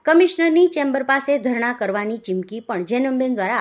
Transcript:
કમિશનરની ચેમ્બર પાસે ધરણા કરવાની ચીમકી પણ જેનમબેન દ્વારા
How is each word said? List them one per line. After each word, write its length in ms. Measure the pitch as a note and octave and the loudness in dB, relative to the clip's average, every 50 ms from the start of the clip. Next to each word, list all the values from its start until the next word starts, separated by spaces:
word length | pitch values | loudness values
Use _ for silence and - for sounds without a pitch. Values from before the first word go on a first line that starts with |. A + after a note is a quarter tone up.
| - | 0
કમિશનરની 580 | D4+ D#4+ E4+ F#4 F4 - - E4 E4 D#4+ E4+ F4+ E4+ E4+ | 4 6 6 6 4 2 0 0 2 4 4 4 4 2
ચેમ્બર 280 | D4+ C#4+ C#4 C4 C4+ C4 C4 | 0 -2 -2 -2 -2 0 0
પાસે 260 | C4+ C#4 C4+ - C#4+ C4+ G#3+ | 0 0 0 0 0 0 0
ધરણા 260 | B3+ B3 A3+ A#3 A#3+ A#3+ B3 | -2 -2 -2 -2 -4 -4 -4
કરવાની 380 | G#3 F#3+ F#3+ G#3 G#3 G#3+ A3+ A3+ - - | -4 -4 -2 -2 -4 -4 -6 -6 -6 -6
ચીમકી 320 | F#3 F#3 F3+ F#3 G#3+ A3+ | -4 -4 -6 -6 -10 -12
પણ 260 | A3+ - A#3 F3 F3+ F3 | -8 -6 -6 -6 -4 -2
જેનમબેન 480 | A#3+ B3 C4 C4+ C4 B3+ C4 C4 B3 | -2 0 0 0 0 -2 -2 -2 -2
દ્વારા 220 | G#3 F#3+ F#3+ A#3+ A3+ | -2 -2 -2 -2 -4